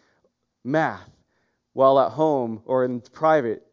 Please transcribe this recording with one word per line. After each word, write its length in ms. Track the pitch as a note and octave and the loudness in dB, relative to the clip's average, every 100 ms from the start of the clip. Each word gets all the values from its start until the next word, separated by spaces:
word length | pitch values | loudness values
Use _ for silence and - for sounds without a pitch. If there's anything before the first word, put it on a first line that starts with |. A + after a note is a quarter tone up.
| _ _ _ _ _ _ | _ _ _ _ _ _
math 460 | A#2+ D#3 D3 G2 - _ _ _ _ _ _ | -6 -4 -4 -6 -18 _ _ _ _ _ _
while 260 | B2 C3+ C3+ | 2 4 4
at 120 | A2 | 2
home 500 | A#2 D#3 C#3 A#2+ A2 G#2+ | 0 -2 0 -4 -8 -4
or 200 | C3 B2+ | -2 -2
in 160 | B2 | -6
private 640 | G#2+ - D#3 D#3 A#2 G#2 - | -12 -4 0 2 0 -6 -10